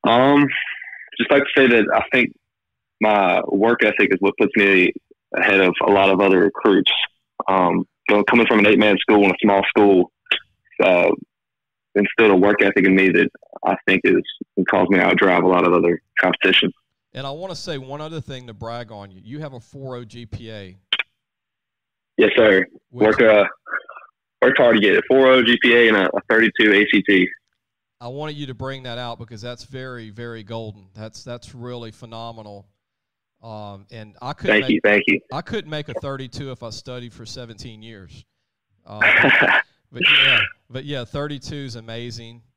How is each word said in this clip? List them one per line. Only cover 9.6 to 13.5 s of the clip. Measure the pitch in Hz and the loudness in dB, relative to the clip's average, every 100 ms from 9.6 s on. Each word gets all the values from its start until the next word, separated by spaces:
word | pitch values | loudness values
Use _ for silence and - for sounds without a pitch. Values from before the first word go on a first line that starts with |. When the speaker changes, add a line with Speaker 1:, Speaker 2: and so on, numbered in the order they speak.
| 98 | 2
Speaker 1:
school, | - 104 95 - _ _ - _ _ _ - | 2 6 4 2 _ _ -8 _ _ _ 0
uh, | 92 90 87 - - _ _ _ _ _ _ 101 | 2 4 2 0 -6 _ _ _ _ _ _ -2
instilled | 101 - 110 | -2 4 4
a | 95 | 6
work | 101 104 | 4 4
ethic | 101 98 95 | 2 2 2
in | 95 | 4
me | 95 | 4
that | 87 90 - _ | 2 0 -4 _